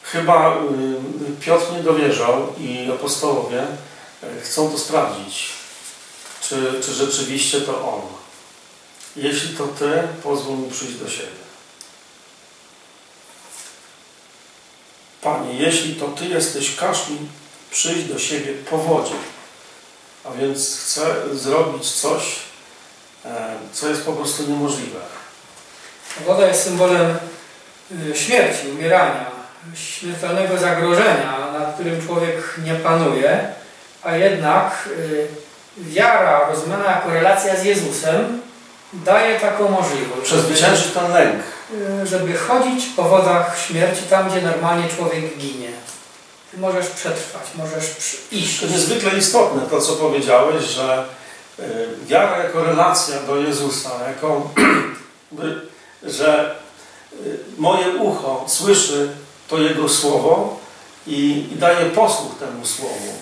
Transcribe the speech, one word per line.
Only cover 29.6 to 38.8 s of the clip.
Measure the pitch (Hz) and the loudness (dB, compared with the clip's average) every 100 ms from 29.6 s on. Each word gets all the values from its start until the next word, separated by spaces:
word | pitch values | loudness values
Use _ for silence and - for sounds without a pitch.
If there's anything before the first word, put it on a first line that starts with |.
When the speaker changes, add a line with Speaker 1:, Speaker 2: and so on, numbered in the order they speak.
| 165 165 | -16 -12
Speaker 2:
śmiertelnego | - - 175 165 175 185 190 180 | -10 -8 -8 -6 -2 0 2 2
zagrożenia, | 180 165 170 175 220 - - 135 147 151 | 2 2 4 6 6 4 0 -4 -4 -4
nad | 151 | -4
którym | - 170 165 165 | -4 -4 -4 -2
człowiek | 170 165 165 - 170 | -2 0 -2 -6 -8
nie | 160 165 | -4 -2
panuje, | 160 165 151 135 139 - - - - - - - | 2 4 4 4 4 4 0 -8 -16 -20 -20 -10
a | 165 165 | -2 4
jednak, | 196 185 151 151 - - 202 165 | 4 4 4 4 2 -4 -6 -6
y, | 160 151 151 - - - - 208 | -2 -2 -2 -8 -18 -20 -20 -14
wiara | 165 165 233 - - 147 147 | -4 2 4 4 4 4 2
rozumiana | 156 160 202 196 | -2 -2 -2 0
jako | 185 170 | 0 0
relacja | 165 185 190 196 185 | 4 4 4 2 2
z | |
Jezusem | 196 196 139 135 160 185 233 240 - - - - | 2 2 0 -2 0 0 0 -4 -10 -20 -20 -20